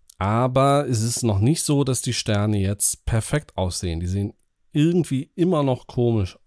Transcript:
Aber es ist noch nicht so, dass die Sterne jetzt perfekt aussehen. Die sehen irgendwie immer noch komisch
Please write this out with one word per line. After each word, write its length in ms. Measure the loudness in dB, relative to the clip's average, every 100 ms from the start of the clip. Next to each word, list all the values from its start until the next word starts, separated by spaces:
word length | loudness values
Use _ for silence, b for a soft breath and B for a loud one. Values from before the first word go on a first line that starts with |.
| -20 -6
Aber 720 | -2 0 2 2 4 2 0
es 140 | 0
ist 220 | -2 0
noch 160 | 0 2
nicht 240 | 2 2
so, 200 | 0 0
dass 180 | 0 -2
die 120 | -4
Sterne 460 | -4 -2 0 0 0
jetzt 460 | 0 -2 -4 -4 -2
perfekt 520 | -2 0 -4 -4 -4
aussehen. 420 | -4 -4 -4 -4
Die 80 | -2
sehen 260 | -2 -4 -8 _ _ _
irgendwie 580 | 0 2 2 0 -2 -4
immer 300 | -2 0 2
noch 240 | 2 -2 -4
komisch 500 | -2 0 2 -2 -6